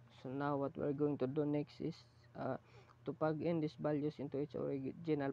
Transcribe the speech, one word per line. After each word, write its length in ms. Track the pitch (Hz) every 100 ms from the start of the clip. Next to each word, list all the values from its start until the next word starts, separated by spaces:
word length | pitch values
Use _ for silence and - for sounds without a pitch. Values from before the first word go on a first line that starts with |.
| - -
So 100 | 131
now 260 | 135 143 139
what 200 | 139 143
we're 160 | 143
going 260 | 143 147 139
to 100 | 131
do 180 | 151 147
next 340 | 147 147 -
is, 140 | - - - - - -
uh, 200 | 135 - - - - -
to 80 | -
plug 280 | 139 156 156
in 200 | 165 165
these 160 | 151 -
values 360 | 147 151 147 -
into 200 | 147 139
its 180 | 147 -
original 760 | 143 139 135 - 165 147 139